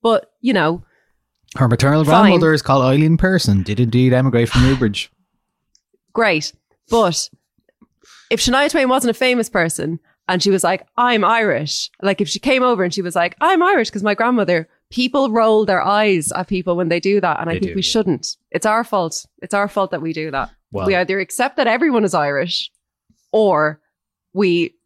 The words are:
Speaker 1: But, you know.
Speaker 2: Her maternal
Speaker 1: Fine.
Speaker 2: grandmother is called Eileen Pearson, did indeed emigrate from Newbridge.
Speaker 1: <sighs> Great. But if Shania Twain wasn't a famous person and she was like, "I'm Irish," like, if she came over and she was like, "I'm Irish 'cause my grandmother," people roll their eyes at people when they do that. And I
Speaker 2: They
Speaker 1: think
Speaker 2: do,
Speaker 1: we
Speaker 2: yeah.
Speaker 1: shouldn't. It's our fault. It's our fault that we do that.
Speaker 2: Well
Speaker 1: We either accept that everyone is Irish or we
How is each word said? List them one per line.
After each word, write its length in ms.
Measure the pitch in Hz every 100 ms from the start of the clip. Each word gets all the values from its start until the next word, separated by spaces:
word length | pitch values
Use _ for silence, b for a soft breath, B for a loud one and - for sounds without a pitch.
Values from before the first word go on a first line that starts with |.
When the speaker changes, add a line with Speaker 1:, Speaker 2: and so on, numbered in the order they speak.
Speaker 1:
But, 300 | 233 214 - _
you 100 | 247
know. 320 | 208 156 175 - _ _ _ _ _ _ -
Speaker 2:
Her 140 | 127
maternal 340 | 117 139 151
Speaker 1:
Fine. 200 | 151 165
Speaker 2:
grandmother 280 | 208 180 156
is 80 | 156
called 220 | - 139
Eileen 320 | 127 139 156 165
Pearson, 480 | 185 185 120 98
did 160 | 92 104
indeed 320 | 123 120 127
emigrate 380 | 127 135 120 117
from 140 | 127
Newbridge. 460 | 127 135 120 101 - _ _ _ _ _
Speaker 1:
<sighs> 520 | _ _ _ _ _
Great. 380 | - 226 160 151 _ _ _ _
But 400 | 233 196 160 - _ _ _ _ _ _ _ b b b
if 120 | 226
Shania 280 | - 254 285
Twain 200 | 330 262
wasn't 220 | 262 240
a 20 |
famous 360 | 226 262 247 220
person 500 | 202 165 - 151 165 _ _ -
and 160 | 180
she 80 | 196
was 120 | 190
like, 220 | 175 185 - -
"I'm 260 | 247 233
Irish," 680 | 190 233 214 127 147 - - _
like, 180 | 196 190
if 60 | 190
she 120 | 208
came 240 | - 262
over 200 | 247 226
and 100 | 180
she 80 | 190
was 140 | 175 175
like, 200 | 175 -
"I'm 240 | 320 370
Irish 260 | 359 381 220
'cause 120 | 208
my 100 | 208
grandmother," 540 | 202 226 247 180 175 160 _ _
people 420 | - 254 269 269
roll 320 | 220 226 220 208
their 160 | 185
eyes 520 | - 208 214 180 151
at 140 | - 185
people 260 | 185 180 175
when 140 | 170
they 100 | 170
do 220 | 190 202
that. 180 | 185 151
And 100 | 165
I 40 |
Speaker 2:
They 60 | 180
Speaker 1:
think 120 | 190
Speaker 2:
do, 40 | 175
Speaker 1:
we 60 |
Speaker 2:
yeah. 100 | 180
Speaker 1:
shouldn't. 440 | 226 190 135 - - _
It's 140 | 165 220
our 180 | 220
fault. 420 | 233 202 165 - - _
It's 120 | 185
our 140 | 202 202
fault 220 | 208 190
that 100 | 170
we 100 | 160
do 200 | 160 156
that. 180 | 135 117 _ _
Speaker 2:
Well 140 | 101 180
Speaker 1:
We 80 | 185
either 240 | 180 190
accept 360 | 185 - 226 -
that 100 | 233
everyone 360 | 233 311 240
is 100 | 208
Irish 580 | 170 147 143 170 - - _ _ _ _ _ _
or 480 | 220 214 156 151 151 _ _ _ _ _
we 420 | 185 202 175 165 _